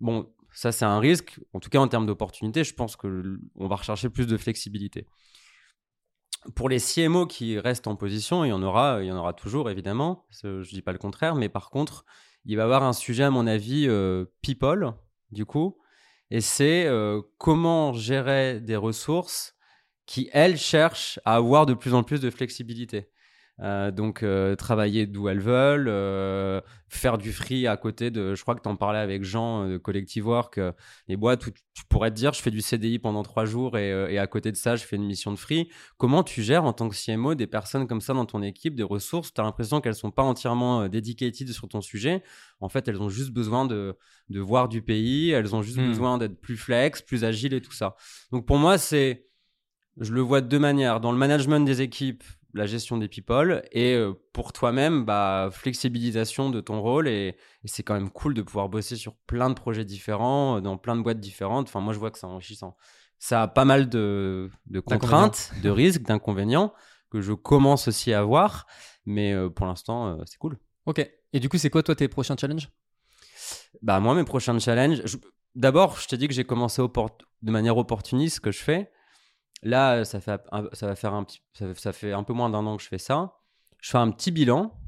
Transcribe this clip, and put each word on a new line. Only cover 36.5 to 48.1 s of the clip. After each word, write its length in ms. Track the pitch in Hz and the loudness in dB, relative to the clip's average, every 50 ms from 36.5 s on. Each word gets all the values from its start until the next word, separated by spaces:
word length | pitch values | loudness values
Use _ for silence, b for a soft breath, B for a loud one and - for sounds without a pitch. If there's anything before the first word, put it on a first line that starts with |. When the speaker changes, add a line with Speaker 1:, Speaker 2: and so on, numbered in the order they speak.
| 147 175 160 | 2 4 2
Speaker 1:
en 60 | 123 | 2
tant 160 | 113 - 117 110 | 0 -2 -4 -4
que 60 | 104 | -4
C 160 | - - 120 | -6 -6 -4
M 160 | 110 110 123 | -2 0 0
O 80 | 147 165 | 0 0
des 140 | 135 110 - | -2 -4 -4
personnes 400 | - 107 104 - - 135 135 113 | -4 -6 -6 -4 -4 -4 -2 -2
comme 120 | 120 107 | -4 -6
ça 140 | - - 131 | -2 -2 -2
dans 120 | 131 117 | -2 -2
ton 160 | - - 104 | -2 -4 -6
équipe, 340 | 101 101 92 - - 165 147 | -6 -6 -8 -6 -8 -6 -4
des 80 | 120 104 | -4 -4
ressources ? 500 | 90 101 101 - - - 170 156 - - | -4 -4 -6 -6 -4 -6 -6 -6 -6 -4
T'as 80 | - | -4
l'impression 380 | 107 107 101 - 117 107 147 151 | -4 -4 -2 -4 -4 -2 -2 0
qu'elles 160 | - 117 107 | 0 -2 -4
sont 160 | - - 104 | -4 -6 -4
pas 100 | - - | 0 0
entièrement, 600 | 135 135 120 - - 123 120 120 123 123 123 117 | 2 2 0 0 -2 -2 0 0 2 2 2 2
euh, 60 | 101 95 | 0 0
dedicated 640 | 95 113 107 117 113 - 127 120 113 - 135 127 | -2 -4 -4 -6 -6 -4 -4 -6 -6 -6 -10 -10
sur 160 | 113 - - | -10 -12 -12
ton 140 | 98 - 104 | -8 -8 -8
sujet. 420 | 95 - - 101 110 151 180 190 B B B B B B B B | -8 -8 -8 -4 -2 -2 -2 -2 B B B B B B B B
En 80 | 98 95 | -10 -4
fait, 180 | - 135 - | -4 -4 -4
elles 160 | 120 104 95 | -4 -4 -4
ont 60 | 104 101 | -4 -4
juste 240 | 95 120 135 131 | -4 -6 -8 -6
besoin 320 | 113 120 113 107 117 127 135 | -4 -4 -2 0 0 0 0
de, 320 | 127 110 104 98 95 92 b b b b b b - | 0 -2 -4 -4 -6 -10 b b b b b b -8
de 100 | 95 98 | -6 -6
voir 300 | 98 95 120 127 123 117 | -2 2 2 2 2 2
du 140 | 113 113 | -2 -6
pays, 500 | 110 113 110 110 110 123 135 147 160 170 | -2 0 0 0 0 0 0 0 0 2
elles 240 | 156 123 107 101 110 | 2 2 0 0 -2
ont 60 | 110 | -2
juste 160 | 104 110 127 127 | -2 -2 -2 0
Speaker 2:
Hmm. 100 | 127 123 | 0 0
Speaker 1:
besoin 280 | 113 110 123 127 123 120 | 0 0 0 0 0 0
d'être 220 | 113 104 92 - | -2 -4 -8 -12
plus 160 | - - 120 | -12 -10 -10
flex, 460 | 110 - - 123 120 135 156 143 - | -8 -4 0 2 2 2 2 0 -4
plus 220 | - - 131 117 113 | -8 -6 -2 0 0
agile 300 | 113 113 107 123 139 135 | 0 -2 -2 -2 -2 -2
et 60 | 123 | -4
tout 120 | - - | -6 -8
ça. 240 | - - 107 95 - B B B | -8 -6 -6 -6 -6 B B B